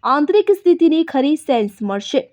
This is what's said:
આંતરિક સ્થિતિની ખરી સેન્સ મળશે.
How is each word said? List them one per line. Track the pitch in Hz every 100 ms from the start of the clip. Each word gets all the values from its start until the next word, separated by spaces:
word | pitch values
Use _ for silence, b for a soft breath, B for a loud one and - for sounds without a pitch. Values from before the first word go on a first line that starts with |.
આંતરિક | 220 269 294 403 403
સ્થિતિની | 381 359 349 330 320
ખરી | 330 269 269 302
સેન્સ | - 240 208 -
મળશે. | 208 202 202 277 -